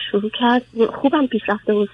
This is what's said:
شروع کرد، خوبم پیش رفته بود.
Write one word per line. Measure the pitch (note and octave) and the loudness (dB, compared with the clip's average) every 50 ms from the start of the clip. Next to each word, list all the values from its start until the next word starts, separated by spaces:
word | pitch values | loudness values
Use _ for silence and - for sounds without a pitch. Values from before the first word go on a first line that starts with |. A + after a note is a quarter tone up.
| - - | -2 -2
شروع | - G3+ G3+ G#3+ - - | -2 -2 -2 -2 -4 0
کرد، | B3 A#3+ A#3+ B3 B3 _ - A#3 A3+ - - - | 2 2 2 2 0 _ 0 0 0 0 0 0
خوبم | - C#4 D#4+ D4+ C#4 | 0 0 2 2 0
پیش | B3 - G#3+ - | 0 -2 -4 -2
رفته | - G#3 G#3 - - G#3+ | -2 -4 -2 0 0 0
بود. | G#3 G#3 G3+ | 0 0 -2